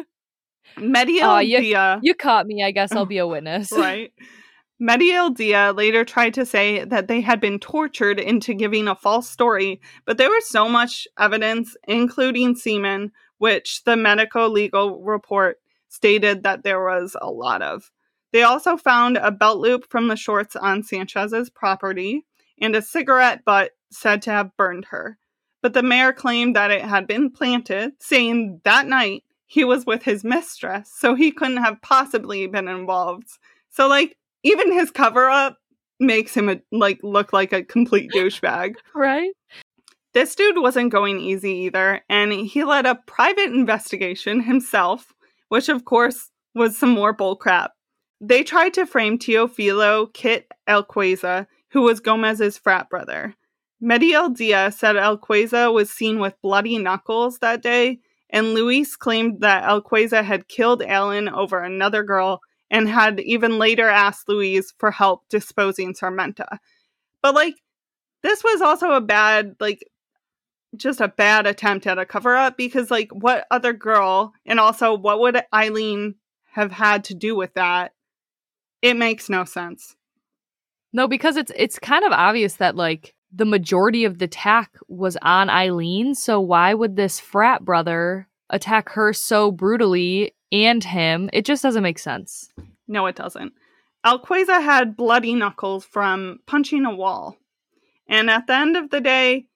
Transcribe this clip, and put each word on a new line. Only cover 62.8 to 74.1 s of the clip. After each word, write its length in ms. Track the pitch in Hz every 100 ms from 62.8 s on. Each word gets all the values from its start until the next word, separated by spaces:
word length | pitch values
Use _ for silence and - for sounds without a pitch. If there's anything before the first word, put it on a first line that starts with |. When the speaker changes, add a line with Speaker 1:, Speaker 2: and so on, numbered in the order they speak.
| 214
Speaker 2:
had 300 | 233 214 202
even 380 | 196 233 226 226
later 300 | 220 226 226
asked 400 | 208 202 208 -
Luis 440 | 208 196 190 190 _
for 120 | 214
help 320 | 208 196 185 _
disposing 640 | 214 - - 196 190 185
Sarmenta. 640 | 185 185 185 170 - - 208 _ _ _ _ _ _
But, 120 | 277
like, 200 | 277 320 311 _ _ _ _ _ _
this 220 | - 415
was 160 | 453 415
also 300 | 330 359 359
a 80 | 277
bad, 560 | 208 208 214 214 208 -
like, 220 | 208 208 - _ _ _ _ _ _ _ _ 214
just 240 | 262 262
a 80 | 214
bad 380 | - 208 214 208
attempt 400 | 202 214 196 196
at 120 | 185
a 60 | 185
cover-up 500 | 208 240 254 262 254
because, 320 | 247 254 233
like, 200 | 233 214
what 340 | 196 233 247 -
other 220 | 240 247
girl, 640 | 226 214 214 190